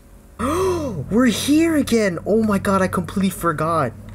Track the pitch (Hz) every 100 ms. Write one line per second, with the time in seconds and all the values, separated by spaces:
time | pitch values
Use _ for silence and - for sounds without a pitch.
0 | - - - - 240 339 381 349 285 180
1 | 131 202 254 190 - 302 330 311 220 226
2 | 202 160 - 220 220 196 202 196 185 185
3 | 165 202 190 - 170 147 156 165 127 -
4 | -